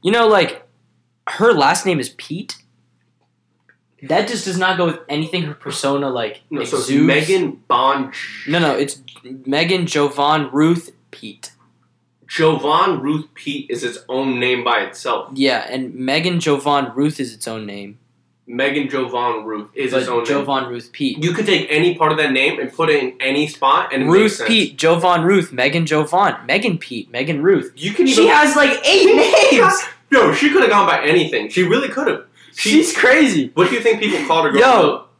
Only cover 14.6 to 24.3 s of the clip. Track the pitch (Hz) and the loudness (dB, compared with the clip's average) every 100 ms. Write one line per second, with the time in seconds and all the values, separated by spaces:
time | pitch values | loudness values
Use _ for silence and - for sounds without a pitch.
14.6 | 120 117 - - 127 113 - 135 135 120 | 0 -2 -4 -10 -6 -6 -8 -2 0 0
15.6 | - 131 127 127 131 147 170 175 160 143 | -4 -8 -10 -8 -4 -2 -2 -2 0 -2
16.6 | 143 143 131 127 151 151 127 110 - 110 | 0 -2 -2 -2 -4 -2 -10 -10 -12 -10
17.6 | 104 101 98 104 _ _ _ _ _ 120 | -12 -14 -16 -20 _ _ _ _ _ -2
18.6 | 139 143 131 135 123 123 120 113 110 107 | -2 0 -4 -4 -4 -4 -4 -4 -8 -10
19.6 | 104 - 131 131 127 120 117 143 139 135 | -10 -8 -4 -2 -2 -4 -2 -2 -2 -4
20.6 | 123 120 120 - 135 151 156 175 208 170 | -4 -12 -14 -6 -6 -2 -4 -2 0 0
21.6 | - 151 175 160 156 156 147 131 139 - | 0 0 0 2 0 0 0 0 0 -2
22.6 | 131 - 160 147 127 127 135 139 151 - | -8 -4 0 0 -2 -6 -4 -2 -4 -2
23.6 | 135 156 - 135 135 185 214 | 0 0 0 -4 2 4 4